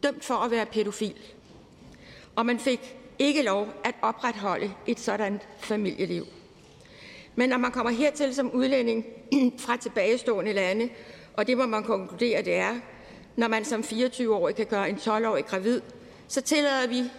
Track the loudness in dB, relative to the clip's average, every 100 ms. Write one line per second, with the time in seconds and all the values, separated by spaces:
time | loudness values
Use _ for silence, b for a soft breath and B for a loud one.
0 | -2 -2 -2 0 2 2 0 0 -2 -2
1 | -4 -4 -16 -20 -20 -20 -20 -20 B B
2 | B B B -2 0 2 0 0 -4 -18
3 | -20 0 2 4 2 0 -2 -4 -6 -2
4 | -2 0 -4 -2 -2 -2 -4 -6 -4 -2
5 | -2 0 0 -2 -6 -14 -4 -2 0 -2
6 | -4 -4 -6 -14 -20 -20 -20 -20 B B
7 | B B B 0 2 4 0 0 0 2
8 | 2 4 0 2 0 2 4 4 2 0
9 | -4 -12 0 4 4 2 -2 -2 -2 0
10 | 2 2 2 0 0 2 2 2 0 B
11 | B B B -2 0 2 2 0 0 -2
12 | -2 0 2 2 2 0 0 -2 -10 B
13 | B B B -2 0 0 0 -2 -2 0
14 | 0 0 0 2 2 0 -2 0 0 -2
15 | 0 2 2 0 0 -2 0 0 -2 B
16 | B B B -4 2 4 4 2 2 0
17 | -2